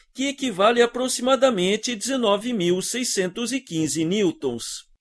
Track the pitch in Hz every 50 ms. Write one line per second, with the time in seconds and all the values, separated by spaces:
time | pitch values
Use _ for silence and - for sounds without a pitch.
0 | _ _ - - 269 277 277 - 269 254 190 175 196 220 240 233 240 233 - 254
1 | 254 247 - - 240 254 269 247 262 262 240 185 180 185 208 214 - 247 240 196
2 | - 226 269 262 233 202 202 202 220 247 247 208 170 170 180 185 190 - - 247
3 | 254 233 - 202 185 185 180 233 240 226 254 262 - - 170 160 160 143 127 160
4 | 160 160 190 214 202 170 - - - 131 120 117 - - - - - _ _ _